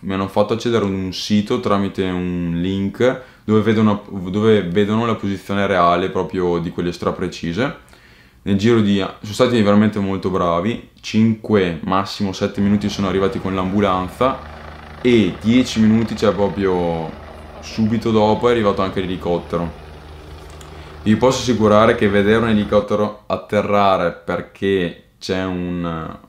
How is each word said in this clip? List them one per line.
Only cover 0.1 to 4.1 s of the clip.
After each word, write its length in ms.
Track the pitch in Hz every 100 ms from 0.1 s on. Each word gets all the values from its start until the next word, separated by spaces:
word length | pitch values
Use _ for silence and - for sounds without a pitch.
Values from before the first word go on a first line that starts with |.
hanno 140 | 95 95
fatto 260 | 107 -
accedere 320 | 110 120 113 101
ad 60 |
un 200 | 95 92
sito 480 | 90 - 104 104 123
tramite 440 | 104 101 98 92
un 560 | 95 90 90 87 85 85
link 600 | 92 98 98 - 123 131 - -
dove 180 | - 107
vedono, 420 | 104 110 107 101 -